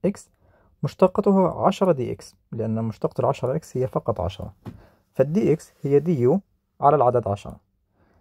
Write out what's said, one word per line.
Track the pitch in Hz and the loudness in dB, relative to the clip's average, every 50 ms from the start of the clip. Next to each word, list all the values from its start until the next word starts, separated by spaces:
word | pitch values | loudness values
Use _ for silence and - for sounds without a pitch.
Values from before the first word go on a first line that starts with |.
| - | -4
إكس، | 185 - - - _ _ _ _ _ _ _ _ _ _ _ - | -4 -4 -6 -12 _ _ _ _ _ _ _ _ _ _ _ -8
مشتقته | 143 - - 196 190 - - 202 208 196 190 185 160 - - 113 | -8 0 2 2 2 2 0 0 2 2 4 2 2 0 0 0
عشرة | 180 196 - 202 185 165 | 0 0 2 0 0 0
دي | 131 120 113 - | 0 -2 -6 -8
إكس، | - - - _ _ _ _ - | -10 -12 -20 _ _ _ _ -8
لأن | 113 110 110 110 113 113 | -6 -4 -4 -4 -4 -4
مشتقة | 113 107 - - 156 - - | -6 -6 -6 -8 -6 -4 -2
العشرة | 120 123 135 - - 123 139 | -2 -2 -2 -2 -4 -4 -4
إكس | 160 - - - | -4 -6 -6 -6
هي | 127 127 | -4 -4
فقط | - - 160 - - 104 - | -4 -4 -4 -4 -4 -4 -4
عشرة، | 85 90 - - - - - _ _ - - - - _ _ _ _ _ _ | -4 -6 -6 -8 -12 -14 -14 _ _ -18 -18 -18 -20 _ _ _ _ _ _
فالدي | - 135 143 160 214 - 170 147 | 0 0 0 2 0 2 2 0
إكس | - - - _ _ - | 0 -2 -12 _ _ -2
هي | 139 139 143 | 2 2 2
دي | 147 175 175 127 | 2 2 0 2
يو | 120 123 160 196 - _ _ _ _ _ _ _ | 2 2 2 2 -2 _ _ _ _ _ _ _
على | 127 143 151 | 2 2 4
العدد | 147 123 123 120 123 107 98 | 4 2 2 2 0 0 -2
عشرة. | 101 - - - - - _ _ _ _ _ _ _ _ _ _ _ _ | -6 -6 -8 -14 -18 -18 _ _ _ _ _ _ _ _ _ _ _ _